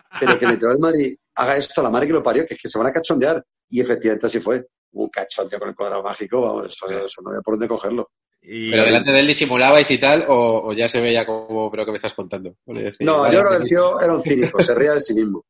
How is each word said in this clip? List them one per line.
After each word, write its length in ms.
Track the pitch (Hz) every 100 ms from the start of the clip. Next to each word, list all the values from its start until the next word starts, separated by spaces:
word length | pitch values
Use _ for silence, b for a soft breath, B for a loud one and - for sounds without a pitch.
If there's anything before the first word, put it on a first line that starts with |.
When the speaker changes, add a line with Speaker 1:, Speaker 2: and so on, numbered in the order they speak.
| _ -
Speaker 1:
pero 200 | 135 -
que 60 | 120
el 60 |
entrenador 300 | 110 113 135
del 0 |
Madrid 360 | 160 160 135 - _ -
haga 220 | 127 139
esto, 260 | - -
la 60 | 127
madre 180 | 117 147
que 60 |
lo 100 | 160
parió, 220 | 123 117 165
que 60 | 110
es 60 |
que 80 | 107
se 80 | 110
van 100 | 123
a 60 |
cachondear". 500 | 165 165 151 135 165 - _ _
Y 120 | 123
efectivamente 460 | 123 120 113 107 113
así 120 | 113
fue. 260 | 101 123 127 _ _
Un 160 | 104 107
cachondeo 500 | - 98 - 95 101
con 100 | 101
el 60 | 101
cuadrado 260 | 101 98
mágico, 380 | 98 - 98 123
vamos, 260 | 117 107 98
eso, 200 | - 95
Speaker 2:
Sí. 80 | 98
Speaker 1:
eso 260 | 98 -
no 80 | 95
había 120 | 104
por 120 | 95 107
dónde 120 | 113
cogerlo. 420 | 113 98 120 - _ _ _
Speaker 2:
Y 300 | - 113 113
Speaker 3:
¿Pero 120 | 113 113
delante 260 | 117 135
de 80 | 135
él 80 | 143
disimulabais 640 | 147 143 123 131 147 147
y 60 | 127
tal, 280 | 135 156 156
o, 400 | 127 117 110 110
o 40 |
ya 140 | 107 117
se 140 | 123
veía 240 | 117 117 113
como, 440 | 110 110 110 107
"pero 140 | 107 107
qué 60 |
me 60 | 104
estás 160 | 107
contando"? 420 | - 92 95 92 - -
O 80 |
le 100 | 113
decía, 220 | 107 - 156
Speaker 1:
No, 140 | 151
Speaker 3:
"Vale, 120 | 139 190
Speaker 1:
yo 40 |
creo 100 | 202
que 60 | 185
el 60 |
Speaker 3:
sí". 60 | 135
Speaker 1:
tío 300 | 170 180 180
era 140 | 175 156
un 80 |
cínico, 380 | 151 135 120 -
se 120 | -
reía 200 | 120 143
de 80 | 147
sí 120 | -
mismo. 300 | 110 110 92 -